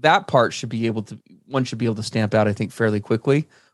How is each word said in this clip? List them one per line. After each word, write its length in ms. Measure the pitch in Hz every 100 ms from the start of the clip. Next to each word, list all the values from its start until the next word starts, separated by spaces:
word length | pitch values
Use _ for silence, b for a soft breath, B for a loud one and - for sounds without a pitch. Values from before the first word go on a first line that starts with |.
That 280 | 156 196 190
part 260 | 135 113
should 160 | - 117
be 160 | 113 113
able 160 | 107
to, 160 | 101 107 _ - -
one 180 | 135
should 140 | 127 113
be 60 |
able 120 | 117 110
to 60 |
stamp 300 | 110 113 107
out, 160 | 110 104
I 40 |
think, 180 | 101 104
fairly 280 | - 113 104
quickly 460 | - 117 - 143 156 b b